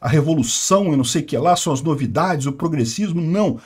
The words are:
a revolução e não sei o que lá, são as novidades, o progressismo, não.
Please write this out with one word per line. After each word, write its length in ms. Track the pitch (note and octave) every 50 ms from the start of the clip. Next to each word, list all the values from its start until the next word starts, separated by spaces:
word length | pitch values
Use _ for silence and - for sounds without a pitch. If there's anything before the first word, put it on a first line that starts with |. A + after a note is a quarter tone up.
a 60 | -
revolução 880 | A#2 C3 D3+ C#3 D#3 D#3+ D3+ B2 A#2 - - - - F#3+ G3+ G3+ F3 D3
e 20 |
não 60 | C3+ B2+
sei 200 | - - E3+ -
o 20 |
que 120 | - -
lá, 200 | A#2+ C#3 F3 F3
são 160 | F3 - E3+ C#3+
as 100 | B2 C#3
novidades, 640 | D#3+ D3+ A#2 C3 - G2+ D3 E3+ F#3+ F3 D3 C3
o 60 | C#3+ C3+
progressismo, 680 | - E3+ E3+ D#3+ C#3 A#2 A2+ - - G#3+ G3 E3 F3
não. 380 | D#3+ D#3 F3 G#3 G#3+ - - - -